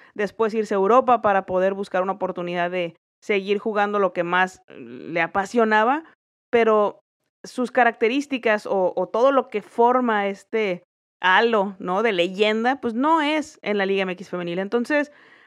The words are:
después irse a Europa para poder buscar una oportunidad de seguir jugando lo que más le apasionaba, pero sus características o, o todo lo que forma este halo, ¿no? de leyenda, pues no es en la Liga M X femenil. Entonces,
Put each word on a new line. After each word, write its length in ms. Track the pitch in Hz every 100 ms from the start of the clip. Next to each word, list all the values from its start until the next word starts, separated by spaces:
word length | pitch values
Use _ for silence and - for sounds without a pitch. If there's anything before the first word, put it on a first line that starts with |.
| _
después 400 | - 202 - 220
irse 200 | 220 208
a 20 | 202
Europa 460 | 196 247 240 233
para 220 | 214 196
poder 300 | 190 185 190
buscar 280 | 196 202 185
una 100 | 185
oportunidad 580 | 190 185 180 175 175 175
de 240 | 180 170 - _ _
seguir 380 | - 202 190 202
jugando 400 | 226 208 208 208
lo 140 | 190
que 100 | 185
más 400 | 170 180 185 - -
le 520 | - 117 127 76 170
apasionaba, 840 | 165 196 196 240 220 214 220 294 320 _ _ _ _
pero 500 | 233 220 214 208 - _ _ _ _
sus 280 | - - 247
características 920 | 254 240 226 226 269 277 254 233 214 -
o, 260 | 196 185
o 140 | - 180
todo 240 | 220 262
lo 160 | 269 240
que 140 | 208
forma 640 | - - 240 254 247 214 202
este 560 | 196 _ 226 208 180 - _ _ _
halo, 540 | 185 190 233 220 196 190
¿no? 240 | 185 185
de 80 | 226
leyenda, 680 | 185 175 190 214 220 233 269
pues 140 | 240
no 260 | 220 294 330
es 380 | 294 311 - -
en 160 | - 208
la 80 | 190
Liga 160 | 196
M 100 | 185
X 180 | 180 190
femenil. 300 | 180 175 175
Entonces, 520 | 196 240 233 294 285 - _ _